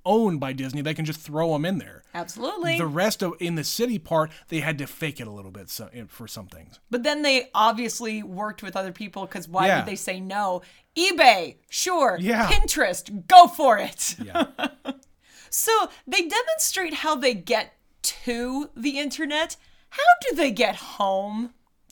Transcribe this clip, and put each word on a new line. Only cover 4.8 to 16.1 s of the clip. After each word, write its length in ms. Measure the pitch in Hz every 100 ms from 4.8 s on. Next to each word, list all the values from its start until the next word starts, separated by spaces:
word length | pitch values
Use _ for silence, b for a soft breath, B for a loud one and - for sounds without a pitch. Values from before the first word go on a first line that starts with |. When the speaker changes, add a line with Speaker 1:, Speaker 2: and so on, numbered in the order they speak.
| 135
Speaker 1:
fake 340 | - 156 131
it 60 | 113
a 40 |
little 220 | 104 98
bit 180 | 98 95
so, 180 | - 110
in, 180 | 120 107
for 200 | - 113
some 200 | - 95
things. 320 | - 82 - -
Speaker 2:
But 120 | 240
then 200 | 285 294
they 260 | 294 262 254
obviously 680 | - 220 220 233 - 233 214
worked 400 | 202 185 214 214
with 140 | 196 190
other 160 | 190
people, 340 | 180 208 196 190
'cause 220 | 196 165
why 200 | 185 190
Speaker 1:
Yeah. 100 | 180
Speaker 2:
would 80 | 202
they 100 | 196
say 240 | - 185
no? 400 | 185 202 202 180 - b b -
eBay, 580 | 370 349 277 196 156 - _
sure. 480 | - 359 349 254 170
Speaker 1:
Yeah. 300 | 185 226 208
Speaker 2:
Pinterest, 760 | - - 311 214 - - 202 -
go 180 | 359 349
for 300 | - 277 208
it. 380 | - - - -
Speaker 1:
Yeah. 240 | 240 339 294 -
Speaker 2:
<laughs> 340 | 294 - - 269 _ _ _ b b
So 380 | - - 440 359 B
they 160 | B